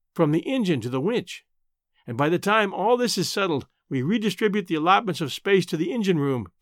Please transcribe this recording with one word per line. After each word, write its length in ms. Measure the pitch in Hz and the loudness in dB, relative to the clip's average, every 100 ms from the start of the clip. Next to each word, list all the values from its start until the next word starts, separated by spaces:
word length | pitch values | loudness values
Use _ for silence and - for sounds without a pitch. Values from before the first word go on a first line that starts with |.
| _ | _
from 180 | - 151 | 0 2
the 160 | 160 - | 2 0
engine 340 | 269 185 139 | 0 0 0
to 80 | 123 | -2
the 120 | 131 | -2
winch. 420 | 170 233 - - _ _ _ _ _ _ - | -2 -2 -4 -12 _ _ _ _ _ _ -8
And 120 | 117 | -2
by 120 | 147 | 0
the 80 | 175 | 0
time 340 | 196 220 202 | 2 2 0
all 260 | 185 202 247 | 0 0 2
this 200 | 240 - | 0 -2
is 140 | 156 | -2
settled, 340 | 214 196 143 - _ - | -2 -2 -2 -6 _ -6
we 140 | 135 | -4
redistribute 640 | 139 226 208 - 220 208 190 | 0 0 0 0 0 0 -2
the 80 | 160 | 0
allotments 460 | 165 196 220 156 | 4 4 2 -4
of 120 | 147 | -6
space 320 | - 196 196 180 | -4 2 2 2
to 100 | 160 | -2
the 140 | 196 | -2
engine 280 | 247 196 165 | -2 0 2
room, 320 | 143 127 101 _ | 0 -2 -6 _